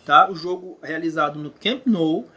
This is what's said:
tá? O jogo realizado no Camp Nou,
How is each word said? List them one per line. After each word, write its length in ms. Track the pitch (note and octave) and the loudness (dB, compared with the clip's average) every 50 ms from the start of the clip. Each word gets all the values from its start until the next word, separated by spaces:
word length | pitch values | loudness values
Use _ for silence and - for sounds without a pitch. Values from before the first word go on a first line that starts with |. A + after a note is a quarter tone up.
| - | -2
tá? 260 | - C#3+ D#3 F#3 F#3+ | 4 6 6 6 6
O 40 | F#3+ | 2
jogo 440 | D#3+ D#3+ F3+ F3+ F3+ - F#3 D#3+ - - | -6 -6 -6 -6 -6 -8 -12 -16 -14 -10
realizado 560 | C3+ D#3+ D#3+ E3+ E3 D#3 D#3+ D3+ D3 D3 D3+ | -8 -6 -4 -4 -4 -2 -2 -2 -2 -2 -6
no 120 | D3 D3 | -10 -12
Camp 360 | - - - G3+ B3+ C4 - | -10 -6 -4 -4 -4 -2 0
Nou, 400 | C4 G#3+ F3 D#3+ D#3 D#3+ G3+ B3 - - | 0 0 2 2 0 0 -2 -4 -8 -16